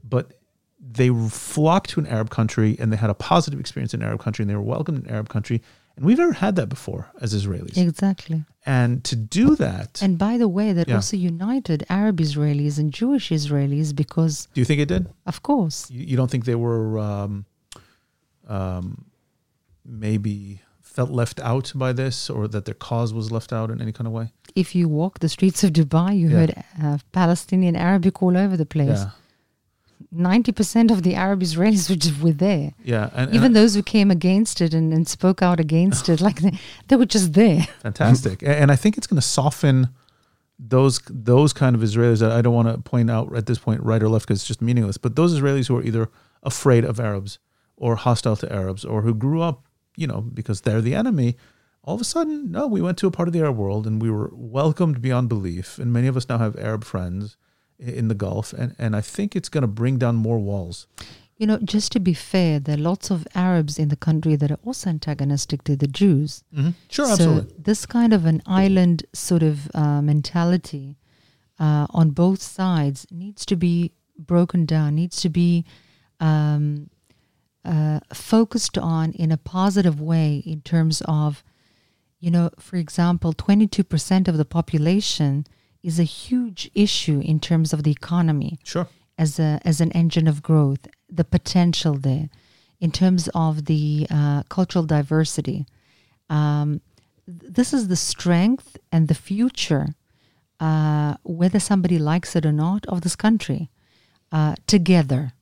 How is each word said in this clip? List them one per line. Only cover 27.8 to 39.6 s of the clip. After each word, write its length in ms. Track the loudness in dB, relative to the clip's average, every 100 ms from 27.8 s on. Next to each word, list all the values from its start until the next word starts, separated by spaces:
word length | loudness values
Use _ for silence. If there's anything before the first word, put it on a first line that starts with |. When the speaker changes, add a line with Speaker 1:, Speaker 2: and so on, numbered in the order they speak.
| 2 2 2 2
Speaker 2:
all 140 | 2 4
over 180 | 2
the 100 | 0
place. 340 | -2 0 2 0
Speaker 1:
Yeah. 100 | -2 -10 _ _ _ _ _ _ _ _ -12
Speaker 2:
Ninety 400 | -2 2 2 2
percent 380 | -2 0 4 4
of 100 | 4
the 140 | 2
Arab 260 | 0 -2 0
Israelis 480 | -2 2 2 2 2
were 60 |
just, 260 | 0 0 2
were 100 | 0
there. 400 | 2 2 0 -2 -8
Speaker 1:
Yeah, 260 | -2 -2 -2
and, 120 | -2 0
and 60 |
Speaker 2:
Even 160 | 4 6
Speaker 1:
I 80 | 6
Speaker 2:
those 120 | 6
who 60 | 4
came 260 | 0 2 4
against 500 | 4 2 2 0 0
it 120 | 0
and, 200 | 2 2
and 140 | 2 0
spoke 340 | 0 0 2
out 180 | 2 2
against 480 | 2 4 2 2 0
it, 140 | 2
Speaker 1:
<laughs> 60 | 2
Speaker 2:
like, 120 | 2
they, 160 | 0 0 -10 -20 2
they 80 |
were 120 | 4 4
just 260 | 2 4
there. 300 | 6 6 4 0 -4
Speaker 1:
Fantastic. 600 | -8 0 6 6 4 -2
A-, 140 | 0 4
and 100 | 4
I 40 |
think 200 | 6 2 0
it's 100 | -2
gonna 140 | 0 0 0
soften 500 | 0 2